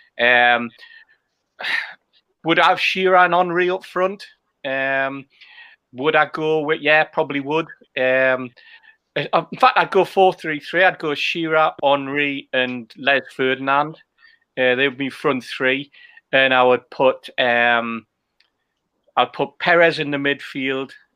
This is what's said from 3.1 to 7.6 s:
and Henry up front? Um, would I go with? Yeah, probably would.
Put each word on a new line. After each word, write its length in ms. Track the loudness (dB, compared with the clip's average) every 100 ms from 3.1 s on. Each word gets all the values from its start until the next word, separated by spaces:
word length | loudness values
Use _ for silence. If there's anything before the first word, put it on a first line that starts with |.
| 4
and 180 | 4
Henry 360 | 2 0 0 -2
up 140 | -4
front? 420 | -6 -4 -4 -4 -16 _ _ _
Um, 600 | -6 -4 -2 -2 -4 -6 -14 _ -20 -20 -20 _ _
would 240 | -6 0 0
I 100 | 0
go 340 | -2 -2 0
with? 200 | 0 -2
Yeah, 240 | 2 2
probably 360 | 2 -2 -4 -4
would. 260 | -2 -4